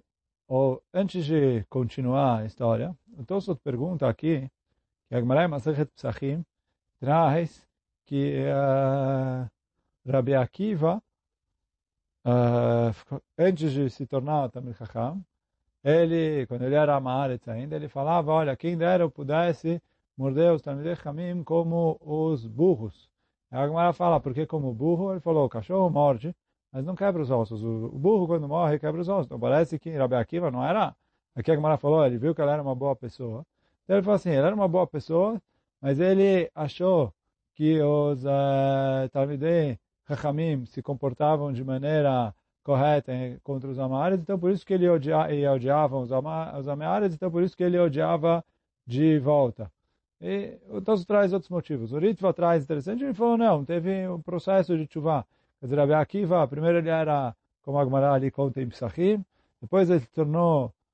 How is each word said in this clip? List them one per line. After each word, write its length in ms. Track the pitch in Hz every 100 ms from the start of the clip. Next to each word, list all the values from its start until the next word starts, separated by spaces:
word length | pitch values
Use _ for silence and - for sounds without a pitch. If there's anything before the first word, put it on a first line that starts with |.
| - _ _ _ _
o, 320 | 131 135 131 -
antes 320 | 180 196 185 151
de 380 | 156 135 117 -
continuar 760 | 135 117 - 127 135 135 113
a 40 | 107
história, 500 | - 117 113 156 170 _ 185
o 80 | 117
Tosfot 340 | 196 190 160
pergunta 460 | 143 120 165 170 127
aqui, 420 | 110 156 151 131 - _ _ _ _ _
que 60 | 123
a 40 |
Gemara 260 | 120 139 175
em 20 |
Masechet 440 | 143 151 147 147
Pesachim 540 | _ 123 107 139 160 - _ _ _ _ _
traz 680 | 127 160 156 156 165 - _ _ _ _ _
que, 300 | 139 143 135
eh, 1080 | 139 139 139 135 135 139 135 135 131 127 123 - _ _ _ _ 127
Rabi 280 | 135 123 135
Akiva, 640 | 120 - 214 175 160 202 - _ _ _ _ _ _ _ _ _ _ _ 123
eh, 680 | 123 120 120 120 117 117 - - 139 - -
antes 340 | 180 165 156
de 180 | 135 135
se 160 | - 135
tornar 420 | 139 139 151 127
Talmid 260 | 123 127 110
Chacham, 460 | 110 113 123 190 - _ _ _ _ _
ele, 640 | 139 160 170 165 156 147 123
quando 160 | 123
ele 120 | 127 147
era 200 | 147 139
Amaretz 520 | 131 127 139 123 -
ainda, 280 | 113 143 151
ele 120 | 147
falava, 440 | 139 147 175 151
"Olha, 240 | 160 147 127
quem 220 | 170 170
dera 260 | 170 185
eu 80 | 165
pudesse 720 | - 139 156 175 - 165 170 - _ _ -
morder 340 | 135 135 170
os 80 | 156
Talmidei 340 | 147 139 156 170
Chachamim 480 | 151 151 175 175
como 560 | 156 165 165 170 165 156
os 460 | 151 156 160 143 113
burros." 640 | 113 185 131 107 - _ _ _ _ _
A 160 | 127 143
Gemara 260 | 160 175
fala, 260 | 165 170 151
"Por 140 | 135
que 120 | 127 156
como 260 | 156 135
burro?" 380 | 113 156 170 196
Ele 80 | 185
falou, 260 | 170 156 135
"O 40 |
cachorro 400 | 113 104 190 180
morde, 460 | 143 147 117 151 - _ _ _
mas 140 | 131 151
não 100 | 180
quebra 260 | 202 175
os 100 | 131
ossos. 320 | 123 110 110
O, 220 | 113 113 113
o 140 | 135
burro, 280 | 175 220 170
quando 200 | 170 143
morre, 320 | 165 160 151
quebra 200 | 151 160
os 80 | 175
ossos." 180 | 196 135
Então 120 | 127
parece 380 | 120 147 165 156
que 120 | 165 151
Rabi 200 | 127 127
Akiva 360 | 110 170 170
não 120 | 123
era. 320 | 139 214 180 - _ _ _ 120
Aqui 160 | 156
a 40 | 151
Gemara 220 | 156 147
falou, 280 | 143 160 135
ele 120 | 120
viu 160 | 147
que 80 | 165
ela 120 | 143
era 80 | 151
uma 140 | 139 127
boa 200 | 139 127
pessoa. 500 | 120 - 120 110 - _ _ _
Então 140 | - 196
ele 60 |
falou 120 | 190 202
assim, 140 | 180
ele 100 | 139
era 160 | 160 214
uma 120 | 190
boa 200 | 180 170
pessoa, 540 | 151 - 165 202 226 - _ _ _
mas 180 | 135 139
ele 500 | 180 190 196 190 165 -
achou 580 | 151 - 185 175 113 - _ _ _ -
que 260 | 151 156
os, 440 | 147 147 147 135 135
eh, 840 | 139 139 135 135 135 135 135 131
Talmidei 680 | 139 139 143 160 170 147 113 _ _ -
Chachamim 580 | 143 147 147 165 143 120
se 160 | -
comportavam 720 | 135 139 139 123 151 156 143
de 120 | 123
maneira 680 | 135 131 143 156 143 127 113 - _ _
correta 500 | - 135 147 147 -
em, 240 | 127 127 123
contra 260 | - 135 135
os 100 | 131
Amares, 400 | 131 131 175 190
então 200 | 165 190
por 120 | 180
isso 140 | 196 -
que 80 |
ele 140 | 190 175
odia-, 420 | 165 139 156 156
e 160 | 147 143
odiavam 540 | 135 127 147 147 135
os 100 | 120
Ama-, 460 | 131 156 160 160 143
os 100 | 135
Amares, 460 | 143 156 202 196
então 160 | 160 180
por 120 | 170
isso 120 | 185 -
que 80 |
ele 140 | 180 175
odiava 640 | 175 139 160 170 165 170 - _ _ _ -
de 340 | 123 156 151
volta. 520 | 131 147 123 - 104 - _ _ _ _
E 360 | 175 202 202 - 190
o 120 | 208
Tosso 240 | 190 208 175
traz 280 | 208 196
outros 160 | 185 -
motivos. 420 | 180 - 139 113
O 80 | 143
Ritva 340 | 196 196 185
traz 300 | 170 170 170
interessante, 400 | 135 151 135 233
ele 100 | 277
falou, 240 | 196 233 226
não, 260 | 226 156 139
teve 420 | 170 175 190 185
um 140 | 170
processo 560 | 165 175 - 196 180 165
de 100 | 151
tchuvá. 380 | 160 156 143 - _ _ _
Quer 80 | 127
dizer, 100 | 143
Rabi 160 | 143
Akiva, 540 | 156 147 196 175 175 135
primeiro 300 | 143 165 170
ele 100 | 165
era, 460 | 160 156 147 127 - _ _
como 160 | - 143
a 60 |
Gemara 300 | 135 135 139
ali 180 | 135 135
conta 300 | - 139 135
em 60 | 127
Pesachim, 540 | - 117 160 185 214 - _ _ _
depois 280 | - 190 180
ele 100 | 170
se 120 | 117
tornou, 640 | - 147 165 170 151 123 - _